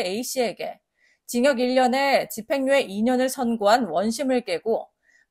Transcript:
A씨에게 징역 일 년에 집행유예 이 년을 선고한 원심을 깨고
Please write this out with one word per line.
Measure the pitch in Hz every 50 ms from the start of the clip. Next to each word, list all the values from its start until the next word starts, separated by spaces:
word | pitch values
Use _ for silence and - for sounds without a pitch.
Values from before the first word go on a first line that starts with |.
| 208
A씨에게 | 180 190 226 254 - - 262 240 196 170 - 160 151 - _ _ _ _ _ _ _ _ _ _
징역 | - - 240 247 294 269 226
일 | 254 247 254
년에 | 262 254 240 240 269 277 277 254 190 - -
집행유예 | - 226 - - 320 277 262 262 277 269
이 | - 185 190 208
년을 | 220 254 254 247 254 262
선고한 | 254 269 247 233 233 226 202 202 226 269 233
원심을 | 170 151 170 202 226 226 262 285 262 262 247
깨고 | - - 170 156 - 220 220 - - _ _ _ _ _ _ _ _ _